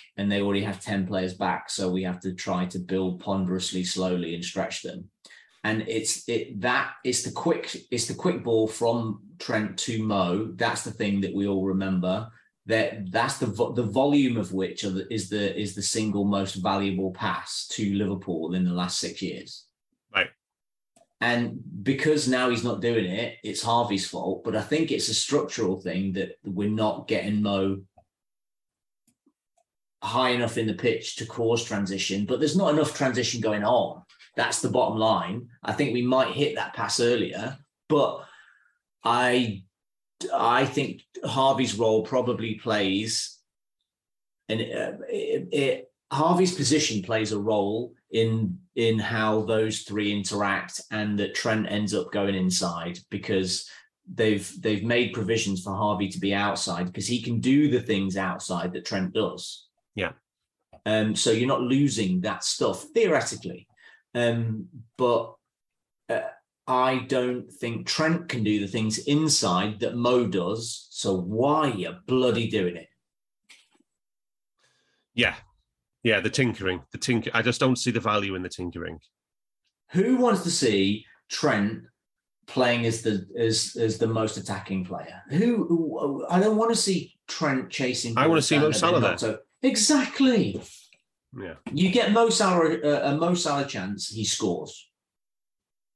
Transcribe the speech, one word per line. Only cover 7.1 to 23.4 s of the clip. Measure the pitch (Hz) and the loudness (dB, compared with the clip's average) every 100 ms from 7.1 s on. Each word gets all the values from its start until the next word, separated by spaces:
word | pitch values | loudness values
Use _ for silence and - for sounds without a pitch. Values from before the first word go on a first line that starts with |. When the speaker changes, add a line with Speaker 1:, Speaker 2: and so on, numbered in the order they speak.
| - | -2
Speaker 1:
the | - | -4
quick, | - 170 - - - - | -2 0 0 -4 -10 -6
it's | 120 - | -4 -4
the | |
quick | - 185 - | -2 -2 0
ball | 120 113 110 | 2 2 2
from | - 117 117 110 101 - - | 0 0 2 -2 -6 -12 -12
Trent | - 110 104 - | -4 -2 -2 -4
to | - 110 | -4 -2
Mo. | 110 101 90 98 117 | 0 2 2 0 -2
That's | - 113 - | -2 -2 -2
the | 113 | -6
thing | - 101 98 | -4 0 0
that | 92 | 0
we | 98 101 | 0 0
all | 95 95 | 0 0
remember. | 95 95 92 90 95 113 - _ _ | 0 0 0 0 -2 -6 -14 _ _
That, | - 113 117 110 92 | -2 0 0 -4 -2
that's | 110 127 - | 0 0 0
the | 110 | -2
vo-, | 98 117 | 0 0
the | 120 | 0
volume | 107 127 143 147 127 113 | 0 2 4 6 4 2
of | 90 | -2
which | 95 92 - | -2 -2 -4
are | 101 | -4
the, | 92 - | -4 -2
is | 110 - | -4 -2
the, | 104 98 104 | -2 -2 -2
is | 101 | -6
the | 101 | -4
single | - 113 107 101 | -2 0 0 2
most | 101 98 95 | 2 2 0
valuable | 95 98 98 98 95 95 | -2 -2 0 0 0 -2
pass | 95 104 - - - - | -2 -4 -4 -6 -8 -8
to | - 101 98 | -4 0 0
Liverpool | 98 92 92 80 80 | 0 -2 -4 -4 -2
in | 92 | 0
the | 90 | 0
last | 87 90 - | 0 -2 -4
six | - - | -6 -6
years. | 87 - - - - _ _ _ _ | -8 -8 -12 -18 -20 _ _ _ _
Speaker 2:
Right. | 98 90 _ _ _ _ _ _ _ _ - | -2 -2 _ _ _ _ _ _ _ _ -4
Speaker 1:
And | 120 120 110 - - - | 0 0 0 -6 -12 -6
because | 113 131 151 147 123 | -2 2 2 2 2
now | 127 127 | 2 2
he's | 110 | 0
not | 120 107 | -2 0
doing | 117 113 90 | 0 2 0
it, | 104 120 - | -2 -6 -8